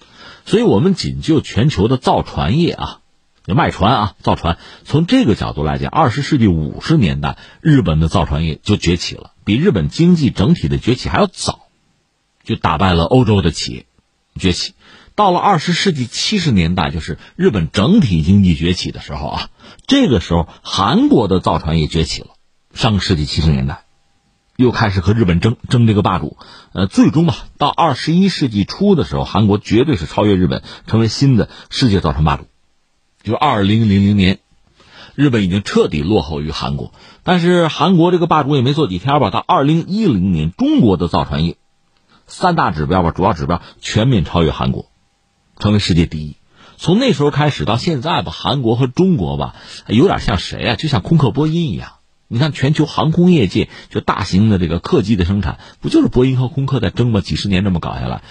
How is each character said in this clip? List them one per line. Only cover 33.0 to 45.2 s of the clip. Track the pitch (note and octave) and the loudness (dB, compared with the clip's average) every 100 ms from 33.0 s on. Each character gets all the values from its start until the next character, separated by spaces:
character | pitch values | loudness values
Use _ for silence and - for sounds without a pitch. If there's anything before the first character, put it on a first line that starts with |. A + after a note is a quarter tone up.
| _ _ | _ _
就 | G2+ | -6
是 | A#2 | -2
二 | D3 A2 | 0 2
零 | G2 A2 A2 | 2 2 4
零 | G2 G2+ | 4 4
零 | G#2 | 4
年， | F#2 G2 _ _ _ _ _ - - - | 2 0 _ _ _ _ _ -20 -12 0
日 | D3 | 2
本 | A2+ F#2 | 2 0
已 | |
经 | G2+ | -2
彻 | - A3+ G#3 | 0 0 0
底 | D2+ | 0
落 | D#2 G#2+ | 0 0
后 | D#2 D2+ | 0 -6
于 | D2+ | -6
韩 | C#2+ B1 C#2 | -6 -6 -6
国。 | A#1 - - - | -10 -16 -20 -8
但 | - F3+ | -2 0
是 | E3+ F3+ D#3+ | 2 2 0
韩 | - D#3+ F3+ | 0 2 4
国 | E3+ | 4
这 | F3+ | 2
个 | E3 | 2
霸 | D#3+ | 0
主 | C3+ D3 | 2 0
也 | |
没 | B2 | 0
做 | D3 B2+ | 0 -2
几 | F2+ | -4
天 | B2+ D3 | -2 0
吧， | G#2+ | 0
到 | A2 | -2
二 | - F3 | -2 0
零 | C#3+ E3 - | 2 0 -2
一 | G3+ G#3+ | -2 0
零 | G2+ G2 | 0 0
年， | E2 D#2 | 0 -2
中 | - C4+ D4+ | -2 0 4
国 | A#2+ F2 | 4 2
的 | E2+ | 0
造 | F2+ | -2
船 | C2 C#2+ E2+ | -2 -2 -4
业 | - _ _ _ _ _ _ _ | -6 _ _ _ _ _ _ _
三 | - F3+ E3+ | -4 -2 0
大 | B2+ | -2
指 | D#2 C#2+ | -2 -2
标 | F#2 | 0
吧， | E2 | 0
主 | - | 0
要 | F#2+ | -2
指 | D#2 C#2 | 0 -4
标 | E2+ - - | -4 -8 -16
全 | - G#2 B2+ | -4 -2 2
面 | A2+ C#2+ | 0 0
超 | F2 | 0
越 | D#2+ | 0
韩 | - B1+ | 0 -4
国， | - - _ _ _ | -4 -10 _ _ _